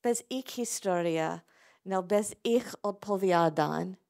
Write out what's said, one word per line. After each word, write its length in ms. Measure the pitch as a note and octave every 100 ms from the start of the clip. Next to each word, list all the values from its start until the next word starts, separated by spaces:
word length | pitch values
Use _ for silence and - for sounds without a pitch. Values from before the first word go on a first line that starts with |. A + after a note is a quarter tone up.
bez 200 | A#3+ A#3 -
ich 160 | C4 -
historii, 720 | - A#3 - G3 F3 E3+ D#3+ D#3+ E3+ _ _ _ _ F#3
no, 180 | F#3+
bez 320 | F3+ G#3 G#3 -
ich 320 | A#3 A#3 A#3+ -
opowiadań 1120 | G#3 G3+ G#3 G3 F#3+ F3 E3 D#3 D3+ D#3 F3+ F#3